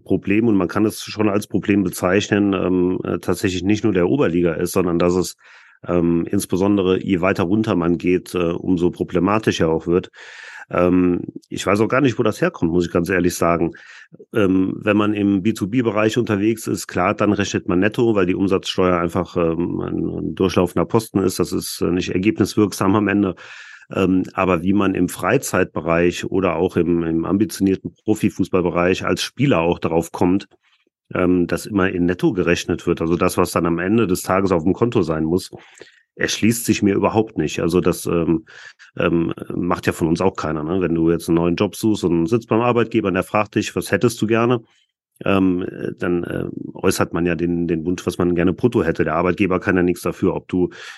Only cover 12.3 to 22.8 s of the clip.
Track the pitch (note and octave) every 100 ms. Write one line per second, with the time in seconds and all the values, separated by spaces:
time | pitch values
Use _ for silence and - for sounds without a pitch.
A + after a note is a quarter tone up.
12.3 | - E3+ - E2 E2+ E2+ F2+ E2+ F#2 F2
13.3 | - E2+ E2+ E2 - - - - - -
14.3 | A#2 G2 F#2+ F#2+ - G#2+ G#2 G#2 G#2 G2+
15.3 | G2+ G2 G#2+ F#2+ B2+ A2+ G#2 G#2+ B2+ A2+
16.3 | G2+ G#2+ A2+ - G#2+ - G2 F2+ G#2 G2+
17.3 | G2+ G2 G2+ - F2+ G2+ A2 A#2 G#2 F2+
18.3 | F#2 F#2+ F#2 - - F#2 F2 E2+ F2+ E2+
19.3 | F2+ E2 E2 F2 F#2 F2+ F2 E2+ E2+ E2
20.3 | D#2+ F#2+ F#2+ F2+ - E2+ A#2 - G2+ F#2
21.3 | - E2+ F2 - - F2+ F2+ E2+ - G2+
22.3 | G#2+ G2+ - G#2 -